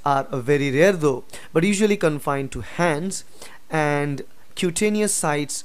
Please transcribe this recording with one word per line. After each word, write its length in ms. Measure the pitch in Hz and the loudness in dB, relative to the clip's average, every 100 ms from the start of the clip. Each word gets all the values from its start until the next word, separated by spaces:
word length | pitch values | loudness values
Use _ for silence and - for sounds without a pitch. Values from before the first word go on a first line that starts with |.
are, 220 | 143 139 135 | 0 2 0
uh, 100 | 139 | -4
very 300 | 120 147 139 | 2 2 2
rare 220 | 131 180 | 4 4
though, 320 | 185 151 123 - - - | 6 0 0 -6 -14 -2
but 100 | 160 | 2
usually 320 | 185 196 214 202 | 4 4 4 4
confined 560 | 170 147 - 139 135 | 2 0 -2 -2 -2
to 80 | 127 | -6
hands, 640 | 107 - 175 147 196 - - - - - - | -8 0 2 2 -2 -6 -10 -14 -14 -14 -4
and 520 | 160 151 147 147 139 - - - | 0 2 2 0 -4 -8 -14 -14
cutaneous 600 | - 185 170 214 208 214 | -2 -2 0 0 2 0
sites 500 | - 160 147 147 - | 0 0 0 -2 -6